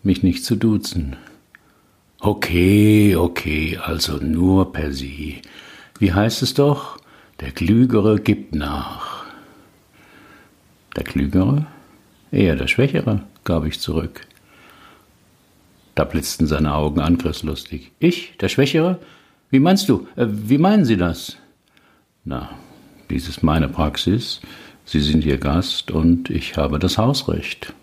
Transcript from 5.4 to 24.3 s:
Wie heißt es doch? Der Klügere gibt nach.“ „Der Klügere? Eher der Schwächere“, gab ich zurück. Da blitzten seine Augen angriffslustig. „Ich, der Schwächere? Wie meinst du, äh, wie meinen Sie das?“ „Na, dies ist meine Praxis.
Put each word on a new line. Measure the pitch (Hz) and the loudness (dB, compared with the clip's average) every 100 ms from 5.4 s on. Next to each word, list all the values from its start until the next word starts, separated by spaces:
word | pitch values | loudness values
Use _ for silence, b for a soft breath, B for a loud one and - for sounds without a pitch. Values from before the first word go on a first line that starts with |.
| B B B B B - | B B B B B 0
Wie | 98 | 2
heißt | 90 110 - | 2 0 0
es | 127 | -2
doch? | - 143 139 - - b b b - | 2 2 2 -4 -18 b b b -12
Der | 65 | -12
Klügere | - 85 117 127 110 107 104 | -4 2 4 6 4 4 2
gibt | 110 101 - | 2 0 -2
nach.“ | 78 69 71 67 - B B B B B B B B B b b b b b b b _ _ _ | -6 -4 -6 -8 -12 B B B B B B B B B b b b b b b b _ _ _
„Der | - | -10
Klügere? | - - 71 90 104 143 151 B B B B _ _ | -6 -4 0 2 2 0 -2 B B B B _ _
Eher | - 95 | 2 2
der | 67 67 | 2 -2
Schwächere“, | - 135 - 120 104 - _ | 0 0 0 0 -2 -4 _
gab | - 82 | -2 -2
ich | 76 - | -2 -6
zurück. | - 80 85 - - _ b b b b b b b _ _ _ _ _ _ _ _ | -4 -4 -4 -12 -20 _ b b b b b b b _ _ _ _ _ _ _ _
Da | - | -4
blitzten | 76 80 71 - | -2 -2 -6 -2
seine | 78 73 78 | 0 2 0
Augen | 73 76 76 | 0 0 0
angriffslustig. | 78 85 80 76 78 80 - 87 - _ | 2 2 0 -6 -8 -8 -12 -16 -16 _
„Ich, | 165 175 - - | 0 0 -10 -6
der | 95 | -2
Schwächere? | - 139 160 170 180 B B B B _ | 0 0 2 0 -2 B B B B _
Wie | 131 | 2
meinst | 156 196 - | 4 4 2
du, | 110 B - | 0 B -4
äh, | 117 | -4
wie | 104 107 143 | -4 0 2
meinen | 180 214 | 4 4
Sie | 135 104 | 4 2
das?“ | 87 78 - - _ _ _ b b b b _ | 0 -2 -10 -18 _ _ _ b b b b _
„Na, | - - - B B B B B - | -12 -10 -12 B B B B B -8
dies | - 80 | -8 -8
ist | - | -2
meine | 80 85 71 | 0 2 0
Praxis. | - 76 - - 110 - | -2 -4 -2 -2 -2 -2